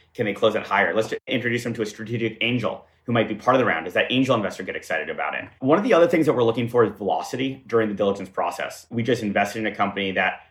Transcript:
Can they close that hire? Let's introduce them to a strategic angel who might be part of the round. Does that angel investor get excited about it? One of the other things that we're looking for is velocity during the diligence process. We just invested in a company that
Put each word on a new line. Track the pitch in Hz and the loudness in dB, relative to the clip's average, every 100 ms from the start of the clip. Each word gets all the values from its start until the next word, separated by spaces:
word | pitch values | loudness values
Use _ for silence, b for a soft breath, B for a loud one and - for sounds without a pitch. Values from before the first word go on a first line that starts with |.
| b | b
Can | - 107 | -4 -4
they | |
close | 98 113 | 2 2
that | 104 - | 2 0
hire? | 98 90 | 0 2
Let's | 101 113 - - | 0 -2 -4 -4
introduce | 131 117 117 | -4 -2 -2
them | 120 | -4
to | 113 | -4
a | 104 | -6
strategic | - 107 117 113 - | -8 -6 -4 -4 -4
angel | 117 123 107 - b b | -2 0 -2 -6 b b
who | - | -2
might | 117 110 | 0 0
be | |
part | 107 - 127 | 0 2 4
of | |
the | |
round. | 107 82 87 | 4 0 -2
Does | |
that | 107 - | -2 0
angel | 127 131 117 | 2 2 2
investor | 95 - | -2 -6
get | 92 95 | -8 -8
excited | - 80 78 | -6 -4 -4
about | 76 73 | -6 -6
it? | 64 - - | -6 -10 -2
One | 131 170 | 2 4
of | |
the | 240 | 6
other | 170 170 | 6 6
things | 170 156 | 4 2
that | |
we're | 123 | 2
looking | 117 117 117 | 2 2 2
for | 123 | 4
is | 107 | 2
velocity | 101 98 90 - 127 135 135 - | 2 -2 -2 -4 -4 -4 -6 -2
during | 117 113 | 0 2
the | |
diligence | 101 101 101 92 | 0 0 0 -6
process. | - 85 - 69 - - | -4 -4 -4 -8 -10 -8
We | 117 | -4
just | 120 117 | 0 0
invested | 104 101 101 113 | 0 0 0 -2
in | 107 | -4
a | |
company | 104 98 98 98 | -2 -2 -2 -2
that | 95 92 - B | 0 -2 -4 B